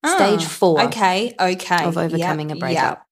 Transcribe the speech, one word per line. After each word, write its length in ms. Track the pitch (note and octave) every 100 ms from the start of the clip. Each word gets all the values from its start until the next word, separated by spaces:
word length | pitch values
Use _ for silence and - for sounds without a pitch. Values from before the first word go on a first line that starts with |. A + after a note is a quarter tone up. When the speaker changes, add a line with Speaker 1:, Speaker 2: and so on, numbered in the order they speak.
| D4+
Speaker 1:
Stage 380 | F#4 G3+ G#3
Speaker 2:
Ah, 40 | E3
Speaker 1:
four 320 | - F#3+ E3+
Speaker 2:
okay, 500 | A#3 A3 F#3+ F#3 A#3+ -
okay. 460 | F#3 F#3 - F3
Speaker 1:
of 140 | D#3 E3+
overcoming 500 | E3 E3 E3+ D3+ D3+
Speaker 2:
Yep, 60 | D3+
Speaker 1:
a 40 |
breakup. 460 | - D#3+ C3 - _